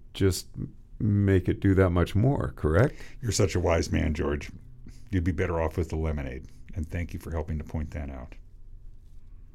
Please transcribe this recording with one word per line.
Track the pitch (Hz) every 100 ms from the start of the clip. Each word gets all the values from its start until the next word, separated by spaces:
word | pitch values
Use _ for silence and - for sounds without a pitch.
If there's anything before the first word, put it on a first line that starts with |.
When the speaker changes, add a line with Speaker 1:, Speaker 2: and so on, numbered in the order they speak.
| -
Speaker 1:
just | - 98 87 - - - - - -
make | 110 101 98 95 -
it | 85
do | 101
that | 92 95
much | 87 85
more, | 101 123 143 - -
correct? | 76 82 139 - - -
Speaker 2:
You're | 117
such | 101 101 -
a |
wise | 85 82 78
man, | 85 78
George. | 78 73 73 - - - - - - -
You'd | 95
be | 85
better | 90 90 85
off | 80 -
with | 80
the | 80
lemonade, | 80 73 67 64 - - -
and | - 80
thank | 87 85
you | 90
for | -
helping | 82 78 78
to |
point | 73 80 76
that | 78 71
out. | 67 60 - - - - - - - - - - - -